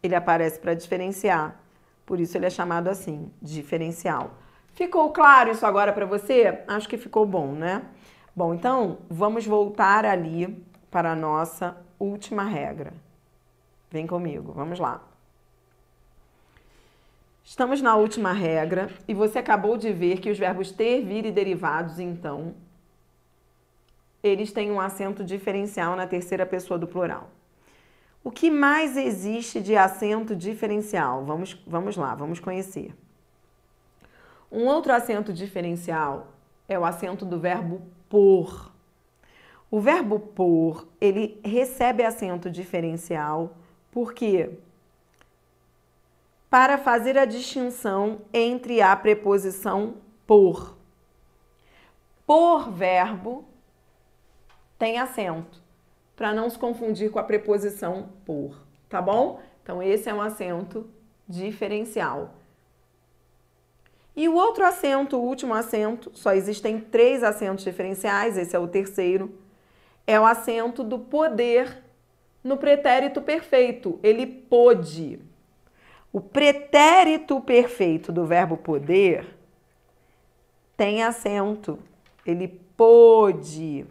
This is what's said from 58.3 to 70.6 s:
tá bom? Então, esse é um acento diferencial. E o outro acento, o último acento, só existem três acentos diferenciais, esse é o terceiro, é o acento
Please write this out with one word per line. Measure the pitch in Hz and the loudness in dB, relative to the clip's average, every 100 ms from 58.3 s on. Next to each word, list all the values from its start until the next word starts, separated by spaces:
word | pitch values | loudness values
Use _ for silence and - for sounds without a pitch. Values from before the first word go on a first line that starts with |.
| 151 143 - _ _ _ | -8 -8 -14 _ _ _
tá | 190 | -6
bom? | 175 214 294 - - _ | -2 0 0 -4 -20 _
Então, | - 180 | -12 -6
esse | 190 208 202 | -2 -2 -2
é | |
um | 208 | -6
acento | 208 214 180 175 196 220 220 - _ _ - | -6 -6 -8 -8 -8 -12 -14 -20 _ _ -14
diferencial. | 175 196 208 202 208 226 220 160 131 - - _ _ _ _ _ _ _ _ _ _ _ _ _ _ _ _ _ - | -10 -8 -6 -6 -6 -6 -6 -6 -6 -10 -16 _ _ _ _ _ _ _ _ _ _ _ _ _ _ _ _ _ -2
E | 320 | 0
o | |
outro | 330 403 440 | 4 2 4
acento, | 370 359 277 269 277 254 | 2 2 0 0 0 -2
o | |
último | 240 262 262 | -4 -6 -4
acento, | 220 226 214 214 233 - | -4 -2 -2 -2 -4 -12
só | - 214 | -4 0
existem | 190 190 208 226 220 | 2 0 -6 -4 -6
três | 220 233 240 269 | -2 4 6 6
acentos | 233 208 202 190 | 0 -2 -6 -4
diferenciais, | 196 180 185 190 208 202 226 190 | -8 -6 -8 -4 -2 -2 -2 -2
esse | 175 175 | -2 -2
é | |
o | 175 | -2
terceiro, | 190 196 190 180 190 190 - _ _ _ _ _ _ - | -2 -2 -2 0 0 -2 -12 _ _ _ _ _ _ 2
é | 214 | 6
o | |
acento | 220 233 233 226 | 6 4 -2 -2